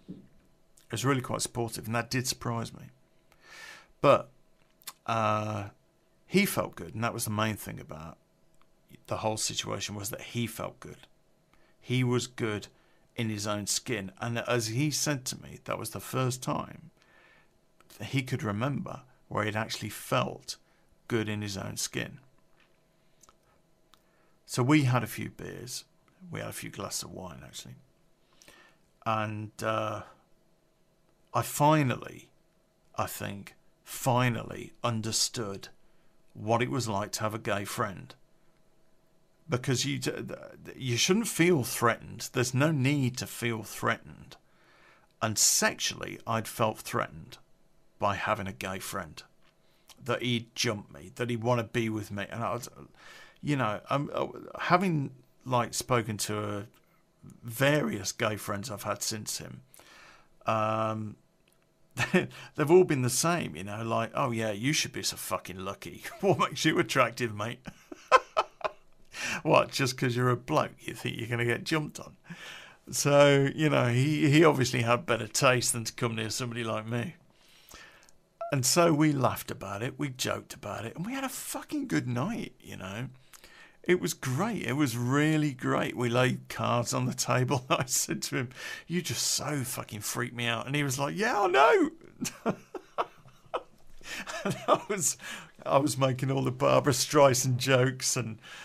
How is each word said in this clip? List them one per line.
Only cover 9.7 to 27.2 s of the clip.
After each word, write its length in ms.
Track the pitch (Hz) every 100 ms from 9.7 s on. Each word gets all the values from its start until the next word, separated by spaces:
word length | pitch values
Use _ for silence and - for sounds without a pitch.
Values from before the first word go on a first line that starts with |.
| 107 -
was 160 | 104 98
that 100 | -
he 260 | - 120 117
felt 340 | - - -
good. 260 | - - - _ _ _ _ _ _ _
He 240 | - 127
was 220 | 123 120 120
good 420 | - 113 104 - - _ _ _ -
in 120 | 113
his 180 | 104 104
own 200 | 104 98
skin. 460 | - - 110 95 -
And 180 | 117 117
as 300 | - 120 110
he 220 | 117 151
said 340 | 135 151 139 127
to 160 | -
me, 160 | - 76
that 140 | - 90
was 120 | 110
the 100 | 98
first 420 | - 127 127 127
time 480 | - - - - - - _ - - - _ _ _ _ - -
he 220 | 110 135
could 200 | 127 123
remember 600 | 107 104 135 139 - - - _ -
where 160 | 104
he'd 120 | 107 107
actually 320 | 113 - 107
felt 680 | - - 131 - - - - _ _ _ _ -
good 200 | 113 104
in 140 | 104
his 140 | 104 98
own 200 | 104 107
skin. 440 | - 127 113 131 - _ _ _ _ _ _ _ _ _ - _ _ _ _ _ _ _ _ _ _ _ -
So 160 | -
we 200 | 123 156
had 180 | 131 127
a 60 | 110
few 220 | - 110
beers. 540 | - 92 92 123 - - _ _ _ 180
We 100 | 107
had 80 | 107
a 40 |
few 180 | - 110
glasses 320 | - 98 -
of 60 | -
wine, 320 | 92